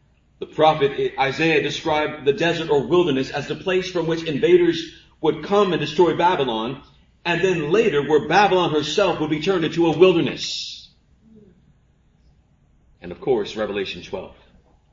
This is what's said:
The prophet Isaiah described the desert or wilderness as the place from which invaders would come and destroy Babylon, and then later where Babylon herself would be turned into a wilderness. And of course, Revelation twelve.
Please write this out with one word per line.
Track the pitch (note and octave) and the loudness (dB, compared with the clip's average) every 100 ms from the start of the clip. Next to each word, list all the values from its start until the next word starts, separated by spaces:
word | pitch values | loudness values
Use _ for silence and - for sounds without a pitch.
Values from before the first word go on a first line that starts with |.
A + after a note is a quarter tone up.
| _ _ _ _ | _ _ _ _
The | - | -10
prophet | - D#3 D#3 C#3 C3+ C3 - | 2 2 4 0 -2 -4 -2
Isaiah | C3+ C3 D#3+ D3+ | -2 0 0 0
described | - - D#3 D3+ D3+ - C3+ | 0 -4 -2 -2 -2 -2 -2
the | |
desert | B2 E3+ E3 D#3 | 0 0 -2 0
or | D3 A#2+ | 0 2
wilderness | F3+ E3+ C3 C3 | 2 2 0 -4
as | C#3+ C#3 | -6 -8
the | D3 | -8
place | F#3+ F#3 F3+ | -4 -4 -2
from | F3 D#3+ | -4 -2
which | D#3+ | -4
invaders | D#3+ C3 E3 F3 E3+ D#3 - - _ _ | -4 0 4 6 4 0 -6 -16 _ _
would | D#3 D#3 | -2 -2
come | - G3+ G3 | 0 2 2
and | D3 | 0
destroy | D3 - E3+ D3 | 0 2 2 4
Babylon, | F3 D#3+ C3 A2 A#2 C#3+ - _ _ _ E3+ | 2 2 0 -2 -4 -8 -14 _ _ _ -4
and | E3+ | 0
then | F#3+ E3 D3 | 0 0 0
later | G#3 A3+ D3 C#3 | 2 2 0 2
where | D3+ D3 | 2 4
Babylon | F#3 G3 F#3 D#3+ | 2 4 2 2
herself | D3+ D3 - F#3 C#3+ | 0 0 0 0 0
would | D3+ | -2
be | D#3 | -2
turned | F#3+ F#3 D3+ | 0 0 0
into | E3 E3 | 0 0
a | D3+ | 4
wilderness. | F#3 E3+ B2 G#2+ - - - - - _ _ _ A3 A3 F#3+ E3+ C#3+ _ _ _ _ _ _ _ _ _ _ _ _ _ | 4 4 0 -4 -10 -10 -12 -16 -20 _ _ _ _ -20 -20 _ _ _ _ _ _ _ _ _ _ _ _ _ _ _
And | F2 | -16
of | F2 | -8
course, | - A#2 G2 G#2+ | -2 -2 -2 -6
Revelation | G2+ G2+ F#2 F2 | -6 -4 -6 -10
twelve. | - F#2+ D2+ - _ _ _ _ _ | -12 -12 -14 -20 _ _ _ _ _